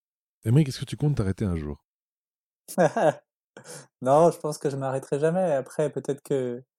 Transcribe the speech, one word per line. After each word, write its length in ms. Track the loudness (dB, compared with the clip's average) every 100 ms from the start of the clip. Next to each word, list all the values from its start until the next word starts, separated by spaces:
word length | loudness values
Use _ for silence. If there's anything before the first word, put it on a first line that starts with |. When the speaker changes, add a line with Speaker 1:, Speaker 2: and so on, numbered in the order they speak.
| _ _ _ _ 2
Speaker 1:
Émeric, 240 | 2 2
est-ce 100 | -4
que 60 | -10
tu 100 | -4
comptes 220 | -2 0
t'arrêter 260 | -2 -2
un 140 | -2 -2
jour ? 260 | -6 -10 _ _ _ _ _ _ _ _ -8
Speaker 2:
<laughs> 560 | 0 0 2 0 0 _ _ _ -20 -20 -20 -20 _
Non, 300 | 4 6 6
je 80 | 4
pense 180 | -6 -4
que 100 | -4
je 60 | -4
m'arrêterai 420 | -4 -4 -4 -2
jamais. 340 | 0 0 0
Après, 380 | 0 -2 -2 -2
peut-être 300 | -2 -6 -6
que, 400 | -2 -2 -2 -6 -12